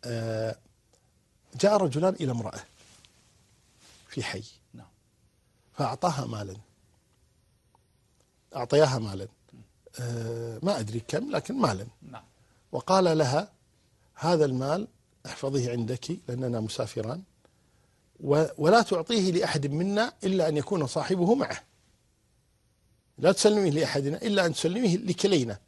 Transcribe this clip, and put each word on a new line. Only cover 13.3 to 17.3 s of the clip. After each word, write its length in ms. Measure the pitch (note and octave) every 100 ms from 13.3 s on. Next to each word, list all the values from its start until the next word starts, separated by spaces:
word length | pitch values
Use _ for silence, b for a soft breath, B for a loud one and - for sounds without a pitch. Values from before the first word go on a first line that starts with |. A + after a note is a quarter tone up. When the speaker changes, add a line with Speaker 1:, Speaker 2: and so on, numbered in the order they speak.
| C#3+ G3+ _ _ _ _ _ _ -
Speaker 1:
"هذا 300 | D#3+ F3 D3
المال 420 | B2+ C3+ E3 - _ _ _ -
احفظيه 460 | - C3+ C#3 B2
عندك 480 | A#2+ A2+ B2+ - E3+ -
لأننا 320 | B2 B2+ A#2+
مسافران، 640 | A2 - A2+ - G#2+ D3 F#3+